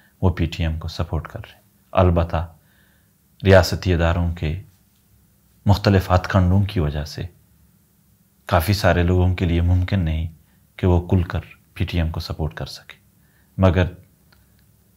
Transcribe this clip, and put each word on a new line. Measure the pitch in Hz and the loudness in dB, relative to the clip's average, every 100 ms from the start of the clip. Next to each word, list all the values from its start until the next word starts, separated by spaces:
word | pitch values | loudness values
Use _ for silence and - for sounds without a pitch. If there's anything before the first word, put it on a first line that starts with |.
| _ _ | _ _
वो | 95 | -2
पीटीएम | - 82 - 82 80 | 0 -4 -4 -6 -6
को | 80 | -8
सपोर्ट | - 85 80 - | -10 -6 -6 -8
कर | - | -14
रहे | - | -18
हैं। | - _ _ _ | -20 _ _ _
अलबत्ता | - 92 85 85 82 85 - _ _ _ _ _ _ _ _ | 2 2 2 0 -4 -8 -12 _ _ _ _ _ _ _ _
रियासती | 98 95 92 90 95 | 6 6 6 0 0
इदारों | 82 82 87 87 | 0 0 0 -2
के | 82 78 90 - _ _ _ _ _ _ _ _ _ - | -4 -6 -8 -12 _ _ _ _ _ _ _ _ _ 0
मुख्तलिफ | 98 107 95 - | 2 4 2 2
हथकंडों | 92 - 98 90 95 | 0 0 0 2 2
की | 95 98 | 0 -2
वजह | 76 73 73 | -4 -4 -8
से | - 90 _ _ _ _ _ _ _ _ _ _ _ - | -10 -14 _ _ _ _ _ _ _ _ _ _ _ -2
काफ़ी | 90 82 | 0 2
सारे | 98 92 85 | 0 2 2
लोगों | 87 90 90 | 2 2 2
के | 90 90 | 0 0
लिए | 85 | 0
मुमकिन | 87 90 90 101 | 2 2 0 -2
नहीं | 80 80 82 - _ _ _ - | -2 -2 -6 -10 _ _ _ -2
कि | 95 | 2
वो | 87 | 2
खुलकर | 87 95 87 82 - - _ - | 2 0 0 -6 -10 -16 _ -8
पीटीएम | 87 87 80 | -6 -2 -4
को | 76 | -4
सपोर्ट | - 92 76 | -10 -8 -8
कर | - - | -8 -14
सके, | - - - _ _ _ _ _ - | -14 -20 -20 _ _ _ _ _ 0
मगर | 95 92 85 - - _ _ _ _ _ _ _ _ | 2 4 0 -4 -20 _ _ _ _ _ _ _ _